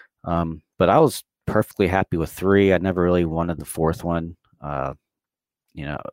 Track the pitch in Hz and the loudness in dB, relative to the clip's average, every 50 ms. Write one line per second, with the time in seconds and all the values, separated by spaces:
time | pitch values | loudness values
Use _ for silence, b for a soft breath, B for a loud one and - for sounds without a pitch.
0 | B B B _ _ 87 85 85 85 82 80 76 _ _ _ - 90 87 101 151 | B B B _ _ -4 -2 -2 -2 -4 -6 -10 _ _ _ 0 2 4 6 6
1 | 160 123 - - - _ _ _ _ - - 107 107 - - - - 170 - 95 | 4 4 2 -2 -14 _ _ _ _ -2 0 0 -2 -2 0 0 0 2 2 0
2 | 92 - - 82 80 - - - 92 95 98 101 98 98 92 85 90 95 90 90 | 0 0 -2 -4 -4 -4 -6 -4 0 2 4 6 6 4 4 2 0 -2 0 0
3 | 87 87 90 90 87 80 80 82 85 85 82 69 - - - 82 80 80 80 - | 0 2 2 2 0 0 -2 -4 -4 -4 -4 -8 -10 -12 -6 -2 -2 -2 -2 -2
4 | - 87 85 85 82 85 87 _ _ _ _ _ 73 73 71 69 67 67 67 _ | -4 -4 -4 -4 -4 -8 -12 _ _ _ _ _ -12 -10 -6 -6 -6 -8 -8 _
5 | _ _ _ _ _ _ _ _ _ _ _ _ _ _ _ 165 139 73 73 - | _ _ _ _ _ _ _ _ _ _ _ _ _ _ _ -12 -10 -10 -10 -10
6 | - - | -12 -14